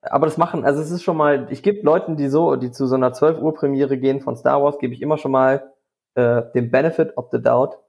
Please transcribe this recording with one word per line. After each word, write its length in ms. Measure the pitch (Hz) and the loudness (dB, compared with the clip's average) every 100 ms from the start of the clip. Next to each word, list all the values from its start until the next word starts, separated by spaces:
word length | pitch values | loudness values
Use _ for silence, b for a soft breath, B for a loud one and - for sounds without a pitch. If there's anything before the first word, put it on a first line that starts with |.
Aber 240 | - - 156 | -2 0 0
das 100 | 156 | 0
machen, 280 | 170 175 | -2 0
also 160 | - 143 | 0 0
es 80 | 151 | -2
ist 120 | 175 | -6
schon 140 | 185 160 | -4 0
mal, 320 | 147 143 110 | 2 2 -2
ich 120 | 131 | -4
geb 200 | 196 208 | -2 0
Leuten, 320 | 180 165 175 156 | 2 2 0 -4
die 120 | 143 | 0
so, 280 | 143 165 135 | 2 2 0
die 140 | 123 | -4
zu 160 | 120 135 | -4 -2
so 80 | |
einer 180 | 131 127 | 2 0
zwölf 260 | 123 151 160 | 2 0 2
Uhr 140 | 151 | -2
Premiere 440 | 151 147 135 139 135 | -2 -2 0 0 0
gehen 220 | 131 135 | 0 -2
von 160 | 135 117 | -4 -2
Star 260 | - 143 | 0 2
Wars, 160 | 143 143 | 2 0
geb 140 | 131 | -6
ich 100 | 117 | -6
immer 160 | 147 156 | -4 -2
schon 140 | 143 | 0
mal, 400 | 131 131 139 - _ _ _ _ | 2 2 2 -4 _ _ _ _
äh, 280 | - 120 120 117 | -2 2 0 0
den 160 | 127 120 | -4 0
Benefit 460 | 131 156 165 156 - | 0 0 0 -2 -4
of 120 | 120 | -6
the 100 | 120 | -2
Doubt 360 | 120 120 139 - | 2 2 0 -4